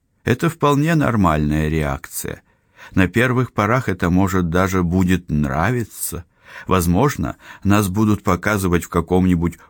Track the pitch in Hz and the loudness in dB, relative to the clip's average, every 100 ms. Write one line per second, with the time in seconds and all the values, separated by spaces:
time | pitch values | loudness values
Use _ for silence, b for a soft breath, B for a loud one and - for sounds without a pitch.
0 | _ _ - 123 165 - 147 143 156 160 | _ _ -4 -2 -2 0 0 2 2 2
1 | 127 113 87 76 73 76 78 80 73 67 | 2 2 2 2 0 0 0 0 -2 -4
2 | - - - - _ B B B B 95 | -8 -12 -10 -12 _ B B B B 0
3 | 92 113 127 123 123 - 104 127 110 92 | 0 2 0 0 -2 -2 0 0 -2 -2
4 | 87 90 95 92 87 90 95 92 87 92 | 0 2 2 0 0 0 0 0 0 2
5 | 90 90 - 76 71 69 92 123 113 - | 2 0 0 -2 -2 0 -2 -2 -6 -10
6 | - 76 - B B B B 92 85 87 | -10 -10 -16 B B B B 0 2 2
7 | 139 - 64 - B B 98 104 98 101 | 0 -2 -6 -8 B B 0 2 0 0
8 | 107 104 - 87 101 104 92 85 - 87 | 0 0 0 -2 0 0 2 0 0 -4
9 | 80 90 92 85 87 - b | 0 2 2 2 0 -6 b